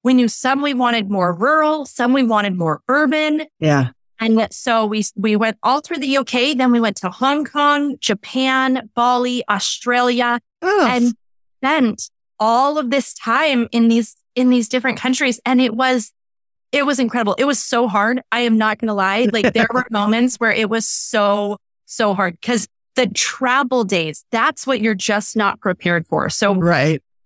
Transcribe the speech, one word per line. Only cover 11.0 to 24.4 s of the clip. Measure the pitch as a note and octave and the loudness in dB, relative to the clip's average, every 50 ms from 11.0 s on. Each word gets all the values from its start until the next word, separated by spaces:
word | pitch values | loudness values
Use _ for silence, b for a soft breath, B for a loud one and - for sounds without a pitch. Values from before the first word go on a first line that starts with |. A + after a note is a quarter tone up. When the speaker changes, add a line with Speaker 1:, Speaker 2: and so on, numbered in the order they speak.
| A#3+ B3 A3+ _ _ _ _ _ _ _ _ _ | 2 0 0 _ _ _ _ _ _ _ _ _
Speaker 1:
spent | C4 C4+ D#4 D4+ B3+ G#3+ A3 - - - _ _ _ _ _ - | -2 0 0 2 0 0 -2 -4 -10 -14 _ _ _ _ _ -2
all | G#3+ A3+ A#3 B3 C4+ C#4+ D4+ D4+ | 0 2 2 2 2 2 0 -2
of | C4 A#3 | -2 0
this | C4+ C4+ - - - | 0 0 -2 -2 -6
time | - - A3+ A#3 C#4 D#4+ D4+ C4+ A#3+ A#3 - | -6 -4 -2 0 0 2 2 0 0 -2 0
in | - A#3 A3+ A3+ | 0 2 4 4
these, | A3+ A#3 G#3+ - - _ _ _ - | 4 2 0 -2 -8 _ _ _ -4
in | B3+ B3+ B3+ | 0 2 4
these | B3+ B3 A3 - | 4 2 0 0
different | B3+ B3+ B3 C4 - - | -2 -2 -2 -2 -4 -2
countries. | - C4 B3+ - D4 B3+ - - - | -2 -2 -2 0 0 -2 -2 -2 -2
And | B3 C4 B3 | 0 2 2
it | C4 A#3 A3+ | 2 2 0
was, | A#3+ C4 C4 B3+ A#3+ G#3+ - _ _ _ _ _ _ _ _ _ _ _ - | 0 0 0 0 0 -2 -6 _ _ _ _ _ _ _ _ _ _ _ -4
it | - C#4+ C#4 | -2 0 0
was | C#4+ C4+ C4 | 0 0 0
incredible. | B3 A3 - B3 A3 G3+ F3+ - | 0 -2 0 -2 0 0 0 0
It | C4+ | 0
was | C#4+ C4 - | 0 0 -2
so | - - B3+ A#3 B3 A3 | -2 -2 0 0 0 0
hard. | F#3 G3+ G#3 A3+ B3+ B3+ - - | 0 0 0 0 -2 -4 -4 -4
I | A3+ A#3+ | -2 -2
am | A#3+ A#3 A3 A3 | 0 2 2 2
not | G#3+ G#3+ G#3+ - | 2 0 -2 -2
gonna | A#3 A3 G#3 | -4 -4 -2
lie. | G3 F#3+ F#3+ G3 A3+ B3+ G#3 | 0 0 0 0 0 0 0
Like, | - D#4+ - A#3 | 0 2 0 0
there | - A3 A3 A3+ | 2 0 -2 0
were | A#3 B3+ - | 0 -2 -4
Speaker 2:
<laughs> | - | -2
Speaker 1:
moments | A3+ G3+ G#3 G#3 A3 A#3 B3 B3+ - | -2 -2 0 2 2 2 2 0 0
where | - A#3 A3 | 0 0 0
it | - A3 A3 G3+ | 0 0 -2 -2
was | A3+ A3+ A3 | -2 -2 -2
so, | - - - - - - G#3+ G3+ G3+ G3+ G#3 G#3 G3+ G#3 - _ _ _ _ _ | -2 -2 -2 -4 -2 0 0 2 2 2 0 -2 -4 -6 -8 _ _ _ _ _
so | - - - A3 G#3 F#3+ | -14 -4 0 0 0 2
hard | G3 F#3+ F3+ E3+ _ | 0 0 -2 -2 _
'cause | - A#3 B3 G3+ - - _ _ _ _ - | -4 -2 -2 -2 -2 -4 _ _ _ _ -2
the | C4 B3 - | 0 0 0
travel | A3 - - - - - B3+ B3 B3+ C#4 C#4 B3 C4 B3 G#3+ | 0 -4 -4 -4 -4 -4 -2 0 2 0 0 0 0 -2 0
days, | F#3 G3+ E3+ D#3+ D#3 D3+ - - - | 0 0 -2 -2 -4 -6 -10 -10 -4
that's | - A3+ | -2 0